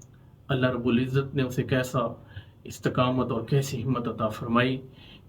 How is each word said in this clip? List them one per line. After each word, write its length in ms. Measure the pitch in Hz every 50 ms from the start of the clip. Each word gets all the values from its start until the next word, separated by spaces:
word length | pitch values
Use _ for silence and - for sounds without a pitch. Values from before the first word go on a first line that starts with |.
| - - - - - - - - -
اللہ 200 | - 131 127 127
رب 200 | 127 120 117 117
العزت 480 | 123 117 123 127 127 131 139 135 - -
نے 80 | 139 127
اسے 200 | 123 - 139 113
کیسا 360 | - 135 127 127 - - 127 117 113 - - - - - - - - - - -
استقامت 680 | - - - - 120 - - 123 127 127 127 120 -
اور 100 | 117 113
کیسی 420 | 113 - 143 139 135 - 143 117 110
ہمت 240 | 135 127 120 117
عطا 200 | 120 101 110 117
فرمائی 540 | 107 - - - 113 117 120 123 131 131 131 - - - - - - - - -